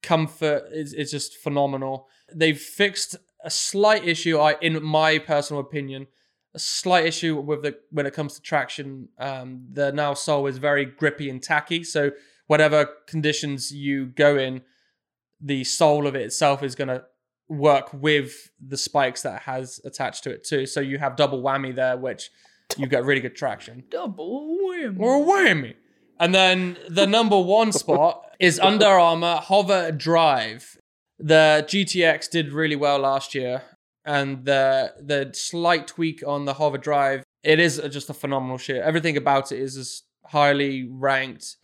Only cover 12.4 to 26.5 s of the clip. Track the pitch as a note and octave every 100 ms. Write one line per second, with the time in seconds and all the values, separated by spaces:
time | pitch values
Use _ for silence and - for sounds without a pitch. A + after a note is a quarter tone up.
12.4 | _ D3+ D#3 D3+ C#3+ - - D#3+ D3+ D3
13.4 | D3 C#3 - C#3+ C#3 C#3 B2+ B2+ D3 C#3+
14.4 | C3 C3 _ _ _ _ _ _ _ _
15.4 | C#3+ C#3 A#2+ - D#3+ D3 C#3+ C3+ A2+ -
16.4 | D3 C#3 C#3+ B2+ C3+ B2+ _ _ _ _
17.4 | _ D#3 D3 C#3 - C#3 D3+ D3 C3 -
18.4 | - _ C3 C#3 - D3 C3 B2 C3+ G2
19.4 | - C3 C3 - C#3 - C3 - - -
20.4 | - D3 C3+ C#3+ C3+ C#3+ C#3 B2+ C#3+ C3
21.4 | C3+ C3+ C3+ B2+ C3 B2+ C3 G#2 - _
22.4 | _ _ _ - C3+ C3 B2+ C#3 B2 -
23.4 | C3+ G2 - A#2+ B2+ A#4+ D4+ F3+ E3 C4
24.4 | D4+ F4 G4 F4 C4 F#3 A3+ C#4 D4+ G4
25.4 | E4 E3 A#2+ - _ _ _ _ E3+ F#3+
26.4 | F#3